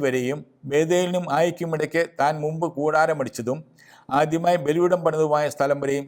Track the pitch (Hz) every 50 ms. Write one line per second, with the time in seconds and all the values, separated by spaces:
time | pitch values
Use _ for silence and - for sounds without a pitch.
0 | 143 131 127 127 123 127 143 151 147 - _ _ - 139 139 151 165 160 175 180
1 | 180 175 180 180 175 - 139 156 170 175 170 - 175 165 160 156 151 147 - 165
2 | 165 165 - - 135 151 160 151 147 151 160 160 170 160 - 139 147 156 151 156
3 | 160 165 156 147 131 - - - 113 120 135 160 - _ _ _ - - - -
4 | _ - 131 143 156 156 160 165 175 175 180 170 143 147 151 170 175 180 180 175
5 | 165 160 156 156 156 151 147 147 151 139 - - 139 139 143 139 139 139 139 139
6 | 139